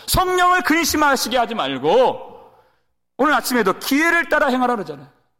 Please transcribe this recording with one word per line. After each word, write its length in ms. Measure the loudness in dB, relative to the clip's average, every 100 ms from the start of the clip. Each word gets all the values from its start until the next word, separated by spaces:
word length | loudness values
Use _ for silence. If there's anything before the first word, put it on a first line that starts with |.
| -4
성령을 560 | 0 0 2 2 2
근심하시게 760 | 2 0 0 0 0 0 -2 -2
하지 180 | -2 -4
말고, 800 | -6 -2 2 4 2 0 -10 -20 -20 _ _ _ _ _ _ -2
오늘 160 | 0
아침에도 460 | 0 0 0 0 -2
기회를 500 | -2 0 2 0 0
따라 180 | 0 0
행하라 280 | 0 0 -2
그러잖아요. 340 | -6 -14 -20 _ _